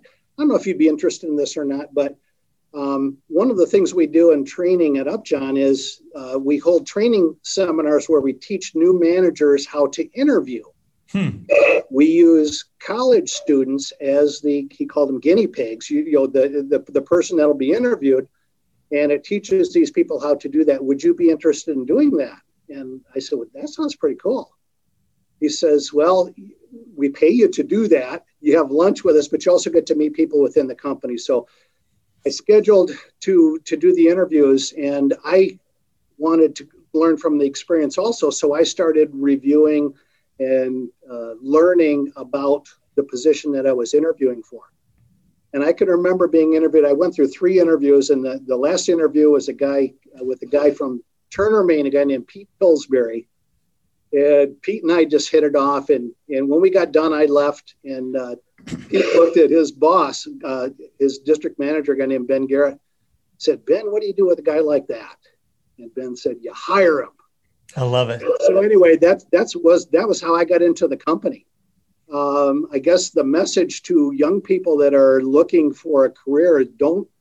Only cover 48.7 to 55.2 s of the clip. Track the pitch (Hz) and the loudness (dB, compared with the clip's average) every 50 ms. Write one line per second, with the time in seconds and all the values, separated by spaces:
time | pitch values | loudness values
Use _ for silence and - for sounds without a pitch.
48.7 | 185 185 - - 170 165 156 143 135 151 151 151 147 135 131 139 120 - 143 139 | -2 -2 0 0 0 0 0 0 2 2 4 4 4 2 0 -4 -6 -4 -4 -2
49.7 | 139 139 135 131 - _ _ _ - 131 127 131 127 - - 120 143 143 147 147 | 0 -2 -2 -4 -6 _ _ _ -16 -10 -8 -8 -8 -8 -6 -4 -2 2 2 2
50.7 | 139 - 143 131 123 120 - _ _ _ _ _ - - 202 214 220 214 185 170 | 0 0 -6 -8 -8 -10 -12 _ _ _ _ _ -4 -2 0 2 2 2 2 2
51.7 | 160 147 143 135 139 143 143 139 135 127 123 - _ 196 - _ _ _ 196 175 | 2 0 0 0 0 0 0 0 -2 -4 -8 -12 _ -20 -20 _ _ _ 2 2
52.7 | 160 139 - 139 131 123 117 113 113 117 - _ _ _ _ _ _ _ _ _ | 2 2 0 -2 -2 0 0 -2 -6 -10 -12 _ _ _ _ _ _ _ _ _
53.7 | _ _ _ _ _ _ _ _ 151 139 143 147 147 143 143 139 143 - - 190 | _ _ _ _ _ _ _ _ 0 2 2 4 4 4 2 0 -2 -8 -8 -8
54.7 | 214 220 - 160 175 170 156 147 151 147 | -6 -4 -2 0 2 2 2 2 2 -2